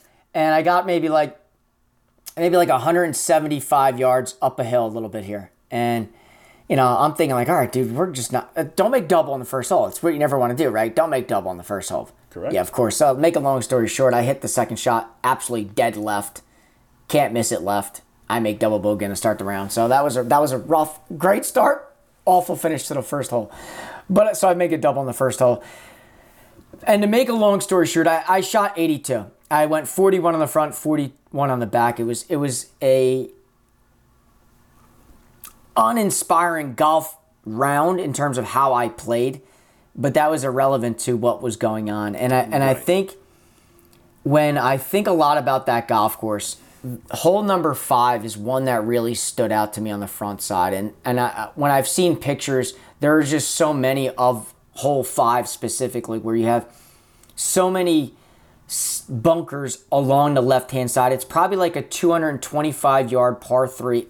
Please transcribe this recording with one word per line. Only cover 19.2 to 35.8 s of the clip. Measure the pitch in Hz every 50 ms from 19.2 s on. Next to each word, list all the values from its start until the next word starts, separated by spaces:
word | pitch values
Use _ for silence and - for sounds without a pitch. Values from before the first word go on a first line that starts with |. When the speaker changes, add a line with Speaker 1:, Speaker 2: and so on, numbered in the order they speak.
| - 113 107 -
Speaker 1:
the | 98
round. | 98 101 98 98 101 -
So | 117 117 117
that | 127 139 143
was | 147 120
a, | 127 123
that | 117 135 143
was | 151 139 131
a | 123
rough, | 131 - 160 160 151 156 - - - - 175
great | 151 156 185 202 214 -
start, | - - 254 - - 294 311 - - - _ _ _ _ _ _
awful | - 185 180 180 - 165
finish | 143 - 165 156 131 - -
to | 147
the | 143 123
first | - - 143 127 -
hole. | - 120 107 101 - - - - - - - - - - - -
But, | 185 214 640 220 196
so | - - 190
I | 175
make | 175 180 170 165
a | 147
double | 131 147 135 135
on | 139
the | 131 127
first | - 135 127 - -
hole. | 127 123 120 - - - - - - - - - - _ _ _ _ _ _ - - _ _ - - _ - - -
And | - 214 202 208
to | 208
make | 214 240 262 240
a | 233
long | 226 214 208 202 190
story | - - 190 185 165
short, | 160 - 160 160
I, | 170 165 160 - 175
I | 185 190
shot | 185 - - 220 202 202 -
eighty-two. | 170 165 160 151 139 - - 131 113 101 - - _ _ _
I | 151 151 151
went | 151 156 156 151 -
forty-one | - - 190 196 185 185 160 170 165
on | 160
the | 156
front, | 139 - 156 151 151 139
forty-one | - - 156 156 147 143 131 - _ _ _ - 139 139 139
on | 127 123
the | 120
back. | 104 110 120 120 120 117 117
It | 117
was, | 117 120 117 - -
it | 156
was | 143 143 143 123 117 - - _ _ -
a | 135 131 131 131 127 131 131 123 - - _ _ _ _ _ _ _ _ _ _ _ _ _ _ _ _ _ _ _ _ _ _ _ _ _ _ _ _ _ _ _ _ _ _ - - - _ _ _ _ - - - _ - _ _
uninspiring | -